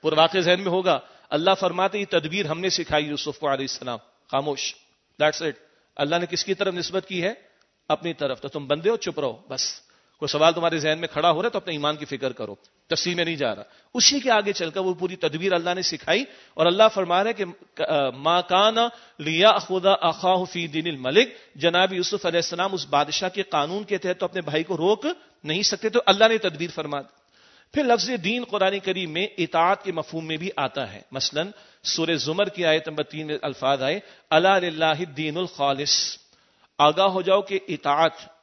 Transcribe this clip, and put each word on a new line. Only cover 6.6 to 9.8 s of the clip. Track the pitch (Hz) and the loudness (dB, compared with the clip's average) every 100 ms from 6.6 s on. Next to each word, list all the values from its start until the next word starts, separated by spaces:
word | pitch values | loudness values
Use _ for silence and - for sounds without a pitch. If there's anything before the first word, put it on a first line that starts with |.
| 196 | -2
نسبت | 175 165 185 180 | -2 -4 -6 -4
کی | 185 | -4
ہے؟ | 175 240 _ _ _ _ _ | -4 -6 _ _ _ _ _
اپنی | 156 170 | -4 -4
طرف۔ | 160 143 123 | -4 -4 -4
تو | - | -8
تم | 151 135 | -10 -4
بندے | 147 180 | 0 0
ہو، | 226 | -2
چپ | - 151 | -4 -4
رہو، | 143 113 _ | -6 -6 _
بس۔ | 131 - - | -8 -8 -8